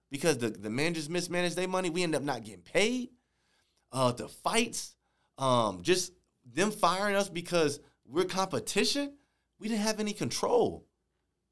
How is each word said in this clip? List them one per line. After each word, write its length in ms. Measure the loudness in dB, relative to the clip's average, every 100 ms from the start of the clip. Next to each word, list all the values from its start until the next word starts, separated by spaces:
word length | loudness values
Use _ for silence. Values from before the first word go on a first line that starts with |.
| -12
because 260 | -2 0 2
the, 140 | 0
the 180 | -4 -6
managers 400 | -2 0 -2 -4
mismanage 460 | -4 -2 0 0
their 140 | -2 -2
money. 200 | 0 0
We 140 | 0
end 120 | 0
up 80 | 0
not 220 | -2 -4
getting 160 | -6 -16
paid. 520 | -2 2 2 0 -6 _ _ _ _ _ _ _ _
Uh, 200 | 2 2
the 160 | 2 -6
fights, 640 | -6 -2 0 0 -4 -10 _ _ _ _ -2
um, 420 | 2 4 4 0
just 320 | 2 2 0 -10 _ _
them 260 | -10 0 0
firing 460 | 2 2 2 2 0
us 140 | 0
because 500 | -4 -2 2 2 0 -12 _
we're 220 | -6 -2 0
competition. 880 | 0 -2 -2 -2 0 0 0 -4 -8 _ _ _ -10
We 100 | -4
didn't 160 | -2
have 160 | 0 0
any 120 | -2
control. 720 | -2 -4 -2 2 4 2 -2 -14 _ _ _ _ _ _